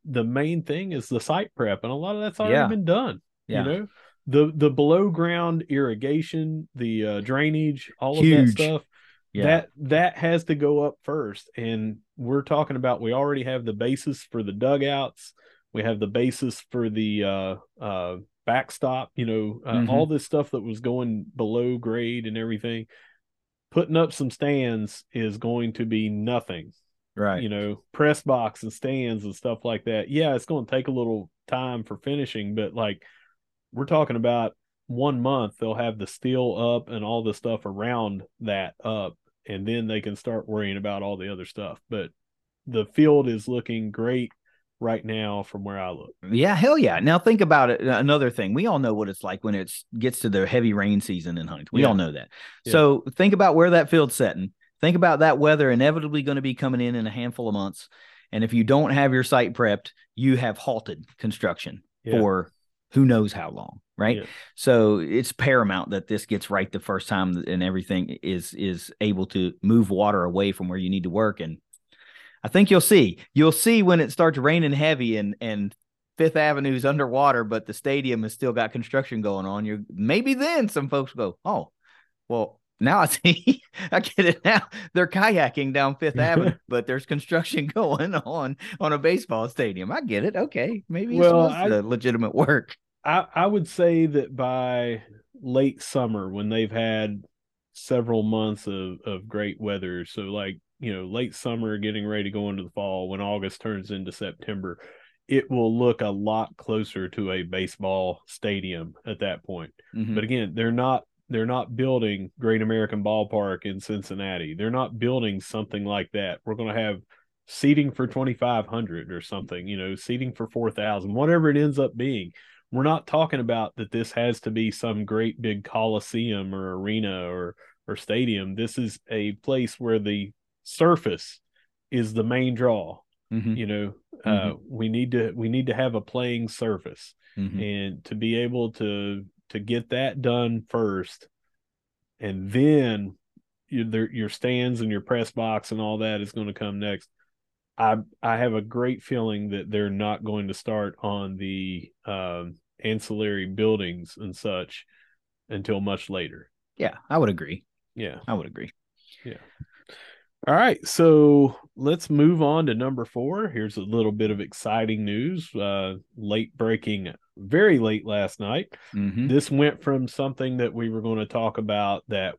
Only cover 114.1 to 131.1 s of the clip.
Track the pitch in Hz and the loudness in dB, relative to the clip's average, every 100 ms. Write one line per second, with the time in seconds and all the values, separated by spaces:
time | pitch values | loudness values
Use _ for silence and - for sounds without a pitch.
114.1 | 95 98 90 80 80 107 127 127 113 120 | -8 -6 -6 -6 -6 -4 -2 -4 -2 -2
115.1 | 131 113 98 - 110 107 104 101 101 92 | 0 -2 -4 -6 -8 -6 -6 -4 -4 -4
116.1 | 104 95 85 - 110 113 107 110 98 - | -6 -6 -8 -8 -6 -4 -4 -4 -4 -10
117.1 | _ _ _ _ - 143 147 143 - 127 | _ _ _ _ 0 2 4 2 0 -4
118.1 | 135 131 120 123 117 98 113 110 85 69 | -2 -2 0 0 0 -2 -4 -6 -8 -10
119.1 | 90 - 98 69 90 90 101 92 98 - | -12 -10 -10 -8 -10 -8 -8 -6 -8 -6
120.1 | 123 127 110 113 - 113 - 107 101 95 | -6 -6 -8 -8 -4 -4 -2 -2 -2 -4
121.1 | 107 151 170 160 143 151 139 135 113 131 | 0 2 4 4 4 2 2 0 0 -4
122.1 | 120 87 - - _ _ 123 143 156 - | -4 -6 -12 -20 _ _ -2 0 0 0
123.1 | 156 160 139 120 117 110 - 107 113 113 | 0 2 0 -2 -2 -2 -6 -6 -4 -4
124.1 | - 120 113 - 110 110 - 117 107 104 | -2 0 -2 -4 -2 -2 -2 -4 -4 -4
125.1 | 110 113 101 117 104 107 113 110 107 - | -2 -2 -2 -4 -6 -4 -2 0 -2 -4
126.1 | 117 117 101 95 95 95 92 98 110 104 | -4 -2 -4 -6 -6 -6 -6 -4 -2 -2
127.1 | 92 90 90 87 - _ _ - 107 - | -4 -6 -6 -8 -12 _ _ -12 -10 -4
128.1 | 110 123 104 95 98 117 - 117 - - | -2 0 -2 -4 -6 -6 -4 -6 -8 -8
129.1 | 110 104 104 - 131 120 - 120 113 104 | -4 -4 -6 -4 -2 -2 -4 -2 0 0
130.1 | 104 101 - _ _ - - 170 165 - | -4 -6 -12 _ _ -10 2 4 4 0